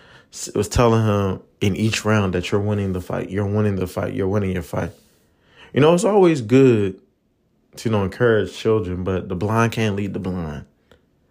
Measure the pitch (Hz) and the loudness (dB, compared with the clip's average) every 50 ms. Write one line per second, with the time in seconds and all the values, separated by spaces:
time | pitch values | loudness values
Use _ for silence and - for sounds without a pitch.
0 | - - - - _ _ - - - - - 107 104 - - - 123 117 113 113 | -20 -20 -20 -20 _ _ -16 -16 -12 -6 -4 -4 -4 0 0 2 4 4 4 2
1 | 110 107 101 101 98 95 92 - - _ _ _ 101 101 87 92 107 110 101 - | 2 2 0 0 0 -2 -4 -6 -10 _ _ _ -4 -4 -2 0 -2 -2 -2 -2
2 | - 107 107 107 98 92 87 90 85 - 110 101 101 104 104 101 98 95 92 90 | 0 0 2 2 2 0 -2 -4 -2 -2 -2 -2 -2 -2 -2 -2 -2 -4 -4 -6
3 | - - 92 92 - - 92 101 101 98 104 107 107 104 98 92 92 92 - 98 | -6 -6 -6 -6 -6 -6 -4 -4 -4 -2 0 0 0 0 -2 -2 -4 -6 -6 -6
4 | 98 98 98 104 98 92 101 104 98 95 90 90 82 - - 101 95 - - _ | -6 -4 -4 -4 -2 -2 -2 -2 -2 -2 -4 -6 -6 -8 -6 -6 -6 -8 -10 _
5 | _ _ _ _ _ _ _ _ _ _ _ - - - - - 147 160 175 175 | _ _ _ _ _ _ _ _ _ _ _ -20 -20 -4 2 4 6 6 6 4
6 | 226 190 214 202 185 170 160 135 113 104 123 135 135 127 117 104 101 95 - - | 4 2 4 6 6 6 4 2 2 4 6 6 8 8 6 4 2 -2 -4 -8
7 | _ _ _ _ _ _ _ _ _ _ _ _ _ _ _ - - 113 110 101 | _ _ _ _ _ _ _ _ _ _ _ _ _ _ _ -8 -4 -2 0 0
8 | 98 92 - - 123 120 113 104 95 92 - - - 113 110 107 90 90 90 92 | -2 -2 -2 0 2 2 2 2 0 -2 -6 -4 -2 0 0 0 0 -4 -6 -6
9 | 92 98 92 90 - - 92 85 104 104 113 113 117 113 - 117 110 107 98 101 | -4 -4 -4 -4 -4 -6 -6 -4 -4 -2 0 0 0 0 0 -2 -2 -2 -2 -4
10 | 104 98 - 98 92 95 90 90 85 76 76 69 - - _ _ _ _ _ _ | -6 -6 -8 -8 -6 -6 -6 -6 -6 -8 -10 -12 -14 -18 _ _ _ _ _ _
11 | _ _ _ _ _ _ | _ _ _ _ _ _